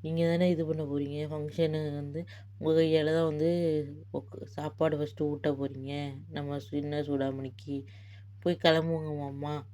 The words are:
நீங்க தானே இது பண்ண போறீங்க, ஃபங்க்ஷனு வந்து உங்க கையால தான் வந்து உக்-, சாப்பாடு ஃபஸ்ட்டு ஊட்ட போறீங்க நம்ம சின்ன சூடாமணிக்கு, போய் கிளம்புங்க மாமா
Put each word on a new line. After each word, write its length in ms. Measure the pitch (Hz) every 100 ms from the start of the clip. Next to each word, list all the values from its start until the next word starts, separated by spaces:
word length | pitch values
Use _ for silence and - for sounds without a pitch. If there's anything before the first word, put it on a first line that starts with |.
நீங்க 220 | 160 165 165
தானே 200 | 170 180
இது 140 | 165 160
பண்ண 160 | 156
போறீங்க, 360 | 151 143 143 147 151
ஃபங்க்ஷனு 560 | 151 151 151 165 156 151
வந்து 260 | 147 147 147 175 - -
உங்க 180 | - 151
கையால 380 | 160 160 156 151
தான் 160 | 160 165
வந்து 200 | 151 160 175 170 156 143 147 -
உக்-, 280 | 143 - - -
சாப்பாடு 500 | - 151 - 160 151
ஃபஸ்ட்டு 320 | 147 - 151
ஊட்ட 220 | 147 151
போறீங்க 400 | 139 139 131 135 143 143 139 151
நம்ம 280 | 151 143 143
சின்ன 400 | 143 147 147 147
சூடாமணிக்கு, 760 | 143 139 135 135 135 - - 139 135 - - - - -
போய் 240 | 175 170
கிளம்புங்க 500 | 170 160 165 165 156 147
மாமா 380 | 143 139 147 147 -